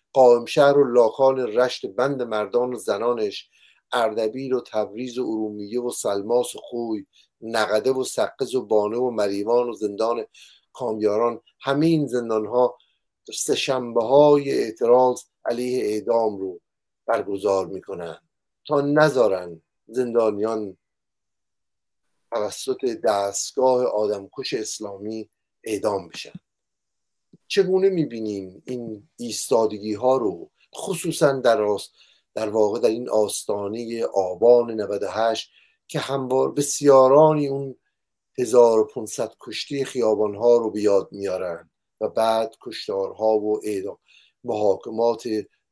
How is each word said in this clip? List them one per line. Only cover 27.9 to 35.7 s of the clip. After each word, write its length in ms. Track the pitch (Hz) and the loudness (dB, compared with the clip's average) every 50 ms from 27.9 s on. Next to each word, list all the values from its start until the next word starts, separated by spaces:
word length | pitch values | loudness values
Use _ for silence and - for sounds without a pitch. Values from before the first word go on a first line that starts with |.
| 190 170 151 123 117 113 110 107 104 98 95 92 92 107 _ | 2 2 -2 -2 -4 -8 -8 -6 -6 -8 -8 -12 -16 -20 _
این 440 | - 127 123 117 113 110 101 - _ _ - | -12 -10 -10 -10 -12 -14 -14 -18 _ _ -14
ایستادگی 760 | 240 165 107 - - - 131 113 110 107 107 101 101 107 104 | -12 -10 -8 -8 -4 0 0 2 2 0 -2 -4 -8 -8 -6
ها 240 | 101 120 127 131 131 | -2 0 0 2 2
رو، 340 | 117 101 87 85 - - _ _ _ _ - | 0 -2 -4 -6 -12 -18 _ _ _ _ -16
خصوصاً 580 | - - - 185 160 - 170 160 - 165 143 135 | -12 -8 -8 -6 -6 -6 -6 -2 2 2 2 2
در 280 | 131 120 120 113 104 | 2 2 2 4 4
آس-، 300 | 104 104 104 98 - - _ _ _ _ _ _ _ _ - | 2 0 0 -2 -4 -12 _ _ _ _ _ _ _ _ -8
در 160 | 104 110 107 | -8 -6 -2
واقع 300 | 104 113 107 101 104 120 | 2 2 2 2 2 2
در 100 | 117 113 | 0 0
این 200 | 113 123 123 123 | 0 0 -4 -2
آستانه 960 | 117 110 107 98 - - - - 104 101 101 101 110 117 120 113 117 113 117 - - | 0 0 2 0 -2 -6 -6 -6 -6 -4 -4 -6 -6 -8 -8 -8 -6 -6 -6 -2 -2
آبان 580 | 98 95 90 92 87 110 117 123 120 117 117 | -2 -2 -2 -2 2 6 6 6 6 4 0
نود 320 | 113 110 104 98 104 98 98 | -4 -6 -4 -4 -4 -6 -6
و 40 | 95 | -6
هشت 420 | 95 107 113 113 117 - - _ _ _ _ _ | -4 -2 0 0 -2 -2 -6 _ _ _ _ _